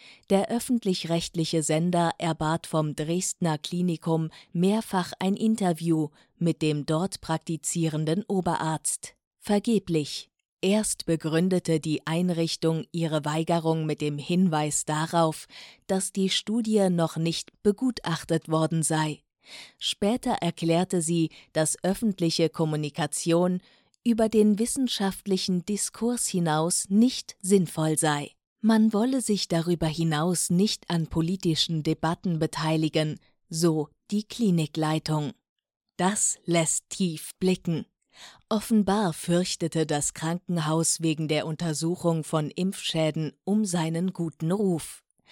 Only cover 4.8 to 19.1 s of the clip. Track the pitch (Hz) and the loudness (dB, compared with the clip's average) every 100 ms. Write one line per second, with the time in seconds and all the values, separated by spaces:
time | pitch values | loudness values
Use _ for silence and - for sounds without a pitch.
4.8 | - 190 170 - 185 202 220 220 185 165 | 0 -2 -2 -2 -2 0 0 2 2 0
5.8 | 165 160 151 _ _ - 170 160 156 147 | 0 0 0 _ _ -2 0 2 0 0
6.8 | 139 160 190 - - 160 - 160 - 170 | 0 0 -2 -6 -4 -4 -4 -6 -4 -2
7.8 | 160 151 156 170 - 196 175 160 160 156 | 0 0 0 -2 0 -2 0 0 -2 -2
8.8 | - - - _ _ _ - 208 220 214 | -4 -6 -10 _ _ _ 0 0 4 0
9.8 | 190 160 139 - - _ _ - 185 214 | 2 0 0 -6 -14 _ _ -4 0 2
10.8 | 214 - - 160 160 160 185 185 - 160 | 0 -4 -2 -2 2 2 2 2 2 0
11.8 | 156 151 - 165 180 165 165 - 165 160 | 0 -4 -2 0 0 0 -2 0 0 0
12.8 | - 175 165 151 143 151 160 170 160 160 | -4 -4 -2 -2 -2 -2 0 0 2 0
13.8 | 156 147 147 143 135 180 190 156 151 - | -2 -2 -4 -4 -2 2 2 2 0 -2
14.8 | - 151 165 170 160 156 - - - - | -2 -2 0 2 2 0 -12 -20 -20 -16
15.8 | - 190 - - 190 - - 226 220 214 | -4 -2 -2 -2 0 0 -2 -2 2 4
16.8 | 190 175 160 160 165 165 - _ 208 202 | 4 2 0 0 -2 -2 -8 _ 0 2
17.8 | 254 233 - 160 - 165 - 160 160 160 | 0 -2 -4 -4 -2 -2 0 0 2 0
18.8 | 151 156 156 | 0 0 -2